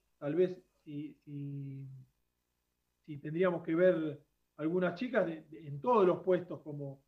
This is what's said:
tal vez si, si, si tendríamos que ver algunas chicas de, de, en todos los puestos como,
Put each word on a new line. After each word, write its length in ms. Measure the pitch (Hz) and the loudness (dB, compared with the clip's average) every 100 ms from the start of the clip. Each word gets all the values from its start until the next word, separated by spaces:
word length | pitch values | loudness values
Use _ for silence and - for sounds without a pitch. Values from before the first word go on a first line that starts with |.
| _ _ | _ _
tal 180 | 147 160 | -4 0
vez 220 | 180 180 - _ | 0 -2 -16 _
si, 300 | - 147 151 - - | -14 -12 -12 -14 -14
si, 600 | 143 143 143 139 135 135 131 127 _ _ _ _ _ _ _ _ _ - | -10 -8 -8 -10 -12 -14 -16 -20 _ _ _ _ _ _ _ _ _ -14
si 120 | 143 | -12
tendríamos 460 | 151 165 185 165 | -6 2 2 2
que 120 | 165 165 | 0 4
ver 460 | 185 165 156 139 _ _ _ - | 6 6 0 -6 _ _ _ -6
algunas 380 | 156 180 180 - | -2 0 0 -2
chicas 300 | 247 247 170 | -2 0 0
de, 180 | 160 | -2
de, 240 | - - 151 | -12 -18 -12
en 140 | 143 | -4
todos 240 | 247 240 180 | 2 6 6
los 180 | 165 | 4
puestos 380 | 190 180 180 151 | 2 0 0 -12
como, 400 | 156 143 139 135 | -10 -10 -10 -12